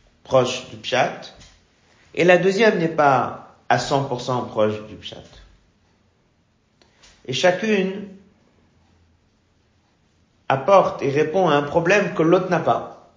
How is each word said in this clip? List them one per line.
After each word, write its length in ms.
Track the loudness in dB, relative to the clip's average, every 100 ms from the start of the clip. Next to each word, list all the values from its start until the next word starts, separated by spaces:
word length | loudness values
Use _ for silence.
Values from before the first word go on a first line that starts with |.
| _ _
proche 460 | 0 2 2 -2 -12
du 80 | -16
pshat, 440 | -4 -2 -2 -4 -16 -20 -20 _ _ _ _ _ _
et 100 | 0
la 140 | 4 4
deuxième 400 | 4 2 2 2
n'est 100 | 0
pas 680 | 2 2 2 -2 -8 -18 _ -2
à 100 | -2
cent 240 | 0 -2
pour 180 | -2 -6
cent 220 | -6 -6
proche 420 | -4 -2 0 -2 -10
du 60 | -18
pshat. 200 | -18 -20 -20 -20 -20 _ _ _ _ _ _ _ _ _ _ _ _ _ _ _ -20 _ -8
Et 80 |
chacune 720 | 0 2 2 0 0 -2 -6 -14 -18 _ _ _ _ _ _ _ _ _ _ _ _ _ _ _ _ _ _ _ _ _ _ -4
apporte 540 | -2 4 4 4 -2
et 80 | -2
répond 400 | -2 0 0 2
à 60 | 2
un 80 |
problème 500 | 0 0 2 2 0
que 80 | 0
l'autre 300 | 2 2 2
n'a 80 | -2
pas. 520 | 0 -2 -4 -18 _